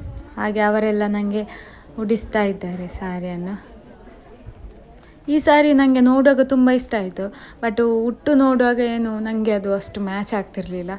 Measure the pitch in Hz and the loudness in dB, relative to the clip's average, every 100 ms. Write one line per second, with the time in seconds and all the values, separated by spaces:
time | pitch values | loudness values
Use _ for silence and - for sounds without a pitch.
0 | - - - - 214 214 208 214 214 208 | -14 -14 -14 -8 -4 0 0 2 0 0
1 | 208 208 202 208 208 - - - - - | 0 -2 -2 -4 -6 -14 -20 -20 -16 -6
2 | 208 220 - 220 202 190 180 180 180 - | -2 -2 -2 -2 0 -2 -8 -8 -10 -10
3 | 185 180 180 175 180 202 - - - - | -8 -8 -8 -8 -8 -10 -14 -20 -20 -20
4 | - - - - - - - - - - | -20 -20 -20 -20 -20 -20 -20 -20 -20 -20
5 | - - - 302 320 294 294 269 269 254 | -20 -12 -2 2 6 6 6 6 4 6
6 | 247 262 277 262 262 262 254 254 254 226 | 4 6 4 4 2 4 4 2 0 -6
7 | 185 180 196 - - - 233 214 233 226 | -6 -8 -10 -10 -20 -8 -4 0 0 0
8 | 233 - 302 277 269 254 247 247 240 233 | -2 -2 2 4 4 4 2 2 0 -2
9 | 226 214 220 220 220 208 196 196 - 208 | -4 -4 -4 -2 0 -2 -2 -4 -4 -6
10 | 196 196 202 208 190 196 175 180 175 | -6 -4 -4 -4 -6 -10 -8 -8 -8